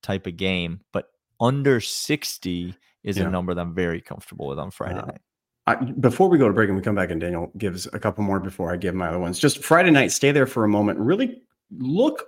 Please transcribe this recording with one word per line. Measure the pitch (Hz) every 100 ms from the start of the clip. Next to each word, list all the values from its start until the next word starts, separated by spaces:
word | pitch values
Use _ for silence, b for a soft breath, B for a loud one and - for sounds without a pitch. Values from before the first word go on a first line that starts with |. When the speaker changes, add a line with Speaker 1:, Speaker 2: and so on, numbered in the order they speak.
Speaker 1:
type | - 98 92
of | 85
game, | 95 92 85 87 _
but | 101 - _ _ -
under | 117 139 139 123
sixty | - - - 151 - - 92 87 90 90 _ _
is | - 98
a |
Speaker 2:
Yeah. | 85
Speaker 1:
number | 92 90
that | 87
I'm | 87 85
very | 87 85
comfortable | - - - - 71
with | 69
on | 71
Friday | - - -
Speaker 2:
Uh, | -
Speaker 1:
night. | - _ _ _ _ -
Speaker 2:
I, | -
before | 127 139 127 - 190
we | 170
go | 120
to |
break | 101 104
and | 98
we |
come | 101 101
back | 92
and | 82
Daniel | 87 85 87 98
gives | 101 90 -
a | 107
couple | 107 98
more | 101 98
before | 92 92 87
I | 87
give | 92 92
my | 87
other | 87
ones, | 87 92
just | 147 -
Friday | - 165 185
night, | 147 110
stay | - 139
there | 143 127
for | -
a | 107
moment. | 104 104 -
Really | 113 196 254 240 _ _ _ 101
look | 127 170 294 302